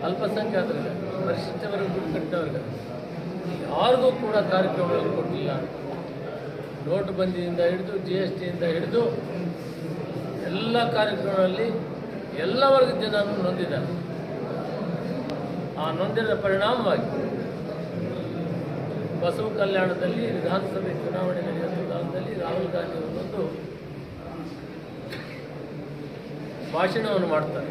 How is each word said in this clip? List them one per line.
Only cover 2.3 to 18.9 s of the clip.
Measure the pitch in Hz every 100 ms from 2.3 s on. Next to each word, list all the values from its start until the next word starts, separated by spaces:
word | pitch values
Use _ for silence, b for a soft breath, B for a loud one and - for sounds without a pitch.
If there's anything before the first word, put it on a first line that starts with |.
| 175 151 147 135 - - 151 151 - - - - - 143
ಯಾರಿಗೂ | 151 226 254 254 240
ಕೂಡ | 220 214 175
ಕಾರ್ಯಕ್ರಮಗಳನ್ನು | 185 - 190 175 170 - 165
ಕೊಟ್ಟಿಲ್ಲ. | - - 147 139 - - - - - - - - - - - - 139
ನೋಟುಬಂದಿಯಿಂದ | 185 190 185 185 175 175 175 170
ಹಿಡಿದು, | 180 202 196 180
ಜಿ | 185
ಎಸ್ | 185 -
ಟಿಯಿಂದ | 180 175 170
ಹಿಡಿದು | 165 156 233 233 - - 175 175 - - - - - - - - - 170
ಎಲ್ಲ | 185 226 233 233 226
ಕಾರ್ಯಕ್ರಮಗಳಲ್ಲಿ | 208 190 196 190 185 185 185 180 - - - - - -
ಎಲ್ಲ | 175 240 277
ವರ್ಗದ | 269 247 -
ಜನರನ್ನು | 214 208 202 202
ನೊಂದಿದ್ದಾರೆ. | 180 180 170 139 - 175 - - - - - - - - - - - - - - - - - 147
ಆ | 156 175
ನೊಂದಿರದ | 202 220 220 202
ಪರಿಣಾಮವಾಗಿ | 202 190 208 247 208 - - - - - - - - - - 175 175 180 165 175 165 165 151 143 -